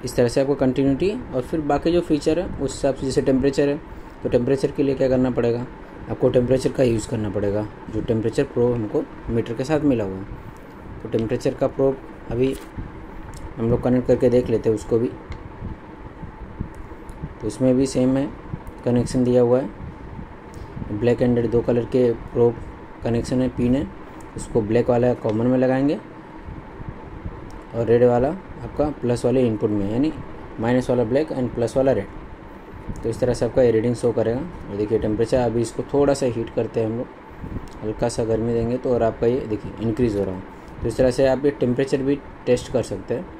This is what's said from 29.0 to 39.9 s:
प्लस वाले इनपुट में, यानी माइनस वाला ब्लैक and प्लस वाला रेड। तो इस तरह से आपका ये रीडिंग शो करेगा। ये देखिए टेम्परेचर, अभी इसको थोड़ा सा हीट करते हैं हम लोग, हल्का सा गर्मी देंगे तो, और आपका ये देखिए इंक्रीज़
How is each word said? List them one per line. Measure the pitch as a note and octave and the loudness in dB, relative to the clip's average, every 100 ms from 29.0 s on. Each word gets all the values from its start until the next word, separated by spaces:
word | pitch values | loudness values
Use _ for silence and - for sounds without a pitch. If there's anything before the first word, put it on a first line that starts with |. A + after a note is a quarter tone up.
प्लस | A#2+ A#2+ B2 | -2 2 2
वाले | B2+ B2 | 4 4
इनपुट | G#2+ A2+ | 2 2
में, | G#2 G2+ | 2 0
यानी | A2+ D#3 - - - - - | 2 0 -2 -12 -14 -14 -4
माइनस | A2+ B2+ B2 | 2 2 2
वाला | B2 | 2
ब्लैक | A2+ B2+ D#3 | 4 2 0
and | C3 B2 A#2+ | -2 -2 0
प्लस | A#2 C3+ | 0 2
वाला | C3+ | 4
रेड। | A2 G2 - - - - - - - - - | 2 -2 -12 -14 -16 -18 -18 -16 -14 -10 -6
तो | A#2 | -4
इस | A2 | 0
तरह | B2 | 0
से | A#2 A#2+ | 2 2
आपका | C3+ | 4
ये | B2 | 6
रीडिंग | A2 A#2 A#2 | 6 2 2
शो | A#2+ | 0
करेगा। | A2+ A2 B2 F3 - - | 2 0 0 -4 -10 -8
ये | G2+ | -4
देखिए | G#2 A2 | 0 2
टेम्परेचर, | A2 G#2+ A2+ C3 | 2 0 2 2
अभी | A#2+ A#2 | 2 0
इसको | A2+ - B2 | -2 -4 0
थोड़ा | C#3+ C#3+ | 2 4
सा | C3+ C3 | 4 0
हीट | A2+ A2+ | -2 -4
करते | - A2 A2+ | -2 -2 0
हैं | A2 | -2
हम | A#2 | -2
लोग, | - - - - - - - - | -8 -12 -18 -14 -10 -10 -10 -8
हल्का | G#2+ A2 A#2 | -8 -2 -2
सा | - | 0
गर्मी | A2+ A2 A#2 | 0 0 2
देंगे | A#2 A#2 B2+ | 0 0 -2
तो, | C3 | 0
और | A#2+ | 2
आपका | A2+ - A#2+ | 2 2 2
ये | C3 | 2
देखिए | A2 G#2+ G2+ F#2+ | -2 -4 -6 -4
इंक्रीज़ | A2+ | -2